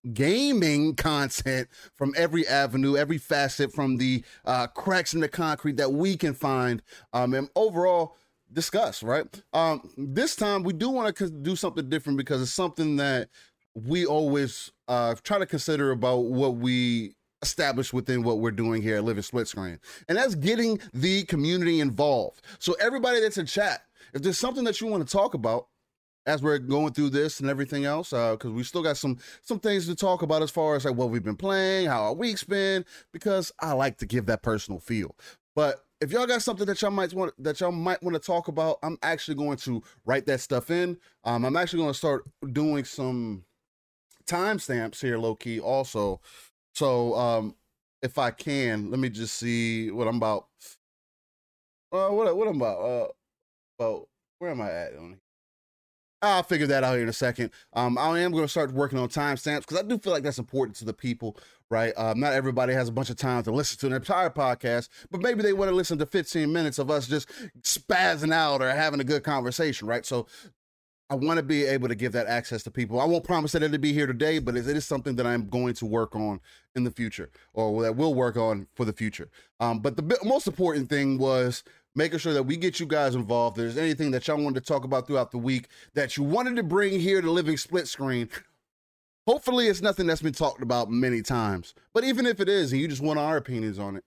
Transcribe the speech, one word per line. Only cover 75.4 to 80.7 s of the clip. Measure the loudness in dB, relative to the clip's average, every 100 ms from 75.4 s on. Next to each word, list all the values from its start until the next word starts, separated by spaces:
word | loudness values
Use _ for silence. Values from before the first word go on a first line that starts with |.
| -2
going | -2 -2
to | -2 -2
work | 0 0
on | -2 -4 -4 -10 -20 _ -2
in |
the | -2
future, | -2 -6 -6 -12 -16 _
or | -2 0 2
that | 0 2
we'll | 2
work | 2 2 2
on | 0 0 -6
for | -4
the | -2
future. | 0 -4 -4 -16 -18 _ _
Um, | -2 0
but | -2 -2
the |
bi-, | 0 0
most | 2 2 0
important | 0 0